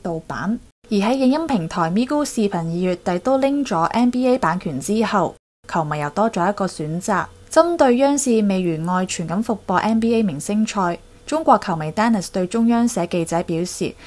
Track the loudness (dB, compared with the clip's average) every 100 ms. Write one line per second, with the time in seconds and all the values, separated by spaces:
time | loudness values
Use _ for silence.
0 | -6 -8 -8 -6 -4 -4 -8 _ -4 0
1 | 0 2 2 2 0 -2 -2 -2 0 0
2 | 0 0 -2 -2 -2 -2 -4 -2 -2 -2
3 | -2 -2 0 2 2 0 0 0 0 2
4 | 2 2 2 2 2 -2 -4 -6 -2 0
5 | 2 2 0 -4 _ _ -6 -4 -2 -4
6 | -4 0 0 2 0 0 -4 -4 -6 -4
7 | -2 -2 -2 -12 0 2 2 4 4 4
8 | 2 2 2 2 2 0 0 -2 -2 -2
9 | -2 -6 -4 -2 -2 -4 0 0 2 0
10 | 2 2 0 -2 -2 -2 0 0 -2 -4
11 | -10 -20 -6 0 4 4 4 -4 -4 0
12 | 2 2 0 -4 -2 0 2 2 2 0
13 | -2 -2 -2 -2 -2 -4 -4 -4 -6 -8